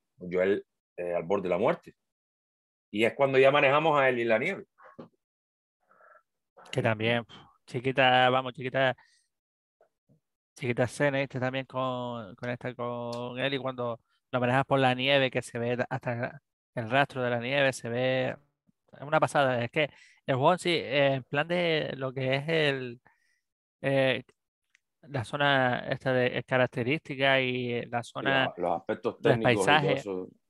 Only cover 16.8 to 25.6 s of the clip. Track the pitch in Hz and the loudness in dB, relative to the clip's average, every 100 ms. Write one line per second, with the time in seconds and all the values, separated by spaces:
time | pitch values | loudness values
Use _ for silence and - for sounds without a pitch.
16.8 | 113 131 139 135 123 120 120 143 135 - | -2 0 0 0 -2 -2 -2 0 0 0
17.8 | 123 120 131 131 127 - _ _ _ _ | -6 -2 -2 -2 -2 -6 _ _ _ _
18.8 | _ - 139 156 151 151 135 123 117 160 | _ -18 -2 0 2 2 2 2 -2 -2
19.8 | 147 - - _ - 131 147 180 175 160 | -2 -4 -20 _ -2 2 4 2 0 -2
20.8 | 98 143 139 135 - 143 160 180 170 156 | 0 2 2 2 -4 -4 -2 -2 0 0
21.8 | - 131 135 131 131 135 147 165 151 135 | -2 -6 -8 -4 -2 -2 0 0 0 0
22.8 | 127 123 _ _ _ _ _ _ _ _ | -6 -12 _ _ _ _ _ _ _ _
23.8 | 135 135 131 120 - _ _ _ _ _ | -2 2 2 0 -6 _ _ _ _ _
24.8 | _ _ - 139 107 147 143 139 | _ _ -10 -8 -6 0 4 4